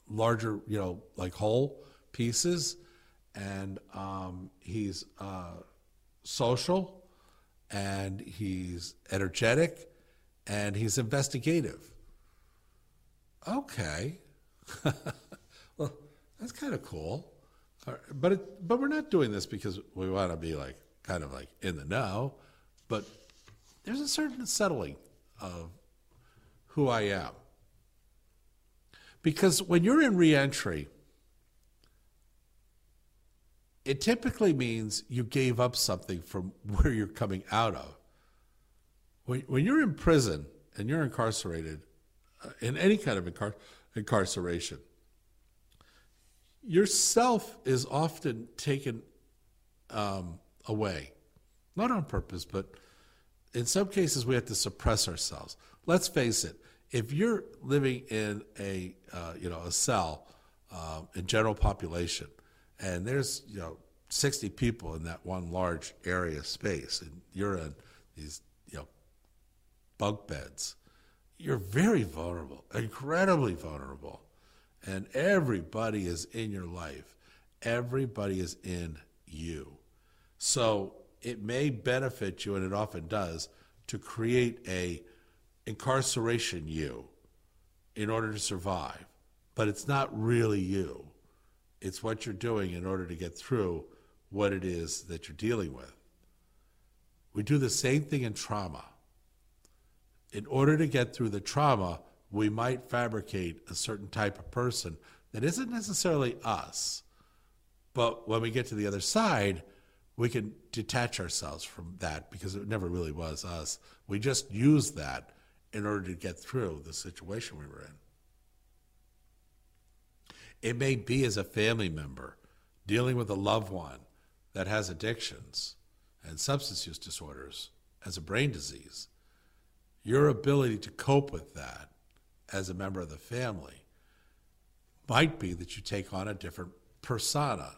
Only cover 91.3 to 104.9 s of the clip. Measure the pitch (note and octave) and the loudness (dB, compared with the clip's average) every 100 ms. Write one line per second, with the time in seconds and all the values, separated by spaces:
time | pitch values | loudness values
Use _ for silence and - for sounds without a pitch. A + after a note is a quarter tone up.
91.3 | _ _ _ _ _ F#2+ - A2+ A2 - | _ _ _ _ _ -8 -4 -4 -4 -4
92.3 | F#2+ A#2+ A2 F#2+ F2 F#2 F#2+ F2 E2+ F2 | -4 -2 0 0 -2 -2 -4 -4 -6 -8
93.3 | - - B2 F#2 E2 - - - _ _ | -8 -2 0 2 -2 -6 -18 -20 _ _
94.3 | G2 G2+ G2 F#2 E2+ D#2+ - F2 E2 - | 0 2 2 -2 -2 -4 -8 -8 -10 -10
95.3 | D#2 G#2+ A#2 E2+ B1+ B1 - _ _ _ | -4 0 0 -2 -6 -14 -20 _ _ _
96.3 | _ _ _ _ _ _ _ _ _ _ | _ _ _ _ _ _ _ _ _ _
97.3 | - G#2 D3 B2+ - B2+ C#3+ D3 C#3+ A#2+ | -4 2 4 4 2 4 2 2 0 -2
98.3 | G#2 - G#2 F#2 C#2 - - _ _ _ | -4 -4 -4 -4 -8 -14 -20 _ _ _
99.3 | _ _ _ _ _ _ _ _ _ _ | _ _ _ _ _ _ _ _ _ _
100.3 | G#2 G#2+ C3 C#3 D#3 D#3 C3 B2 - A#2 | -10 -2 4 6 6 4 4 2 0 0
101.3 | G2+ F#2 C#3 D3 A#2 F#2 E2 - - _ | 0 -2 2 4 4 2 -4 -10 -20 _
102.3 | G2+ G#2+ A2 B2 B2+ - A#2+ A#2+ G#2+ - | 0 2 2 0 -2 -2 0 0 -2 -4
103.3 | G2+ F2 E2 - F2 - G#2 G2+ A2 G#2 | -4 -4 -6 -10 -6 -4 -6 -6 0 0
104.3 | - - B2 B2 - F2+ | -2 -6 -2 0 -2 -6